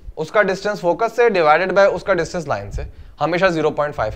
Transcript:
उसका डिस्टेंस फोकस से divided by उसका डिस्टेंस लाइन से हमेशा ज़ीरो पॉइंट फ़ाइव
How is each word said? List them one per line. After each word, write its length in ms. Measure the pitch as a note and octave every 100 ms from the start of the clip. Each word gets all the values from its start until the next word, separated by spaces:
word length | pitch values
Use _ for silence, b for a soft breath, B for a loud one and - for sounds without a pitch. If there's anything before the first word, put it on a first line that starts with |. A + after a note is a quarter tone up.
| - -
उसका 260 | D#3+ G#3+
डिस्टेंस 380 | G3 F#3 G#3 G3
फोकस 360 | E3+ E3 A3+ A3
से 140 | A#3+
divided 420 | F#3 D3+ D#3 F#3+
by 140 | F#3 G3
उसका 280 | F3+ -
डिस्टेंस 340 | F#3 D#3+ F3+ D3
लाइन 220 | G#2+ G2+
से 160 | - - b b b
हमेशा 280 | D3+ F3 F#3+
ज़ीरो 220 | D#3+ D3+
पॉइंट 240 | D3 D3
फ़ाइव 200 | C#3+ G#2+